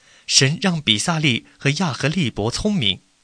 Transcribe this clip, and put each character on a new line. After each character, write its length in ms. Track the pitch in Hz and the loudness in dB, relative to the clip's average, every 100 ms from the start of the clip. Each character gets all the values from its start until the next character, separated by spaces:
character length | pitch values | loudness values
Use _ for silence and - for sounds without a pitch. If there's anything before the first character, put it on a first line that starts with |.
| _ - - | _ -16 0
：“神 320 | - 135 160 | 2 2 2
让 200 | 190 165 | -2 0
比 180 | - 104 | 0 0
萨 220 | - 160 | 0 0
利 260 | 147 113 - _ | 0 0 -4 _
和 140 | 139 | -4
亚 220 | 147 180 | -2 -4
和 160 | 117 139 | -2 -2
利 220 | 170 127 | 0 -2
伯 200 | - 107 | -2 -4
聪 240 | - 214 | -2 -2
明， 260 | 202 104 92 _ _ | 0 0 -2 _ _